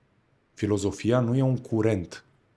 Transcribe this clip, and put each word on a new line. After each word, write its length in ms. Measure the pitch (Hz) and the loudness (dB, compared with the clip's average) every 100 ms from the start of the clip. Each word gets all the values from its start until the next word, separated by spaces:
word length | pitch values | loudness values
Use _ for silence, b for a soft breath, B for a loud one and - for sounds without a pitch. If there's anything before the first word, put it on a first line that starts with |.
| _ _ _ _ _ | _ _ _ _ _
Filozofia 640 | - 101 101 98 98 107 123 | -6 -2 0 -2 -2 0 2
nu 160 | 117 127 | 2 2
e 60 | |
un 160 | 131 123 | 0 0
curent 640 | - 113 110 101 82 - - _ _ | -2 0 2 0 -4 -12 -20 _ _